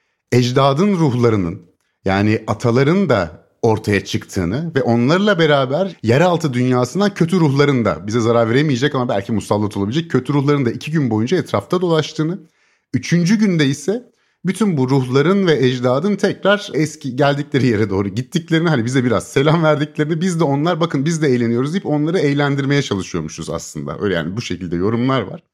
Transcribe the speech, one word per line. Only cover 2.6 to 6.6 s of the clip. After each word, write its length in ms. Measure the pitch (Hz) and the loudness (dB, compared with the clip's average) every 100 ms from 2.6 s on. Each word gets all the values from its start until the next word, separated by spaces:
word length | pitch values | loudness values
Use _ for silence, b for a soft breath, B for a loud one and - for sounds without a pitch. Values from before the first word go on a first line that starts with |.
| 120 117 139 185 185 | 2 2 2 2 2
da 360 | 110 85 - _ _ | 0 0 -8 _ _
ortaya 440 | 117 107 - 98 - | -2 0 0 0 0
çıktığını 640 | 107 - 101 85 120 170 135 | -6 -6 -4 -2 -4 -4 -2
ve 60 | |
onlarla 580 | 117 117 123 180 208 180 | 0 2 2 2 2 2
beraber 560 | 160 143 127 147 196 156 | 4 2 2 -2 -4 -4
yeraltı 500 | 110 127 180 170 156 | 2 4 4 2 -2
dünyasından 600 | 123 | 0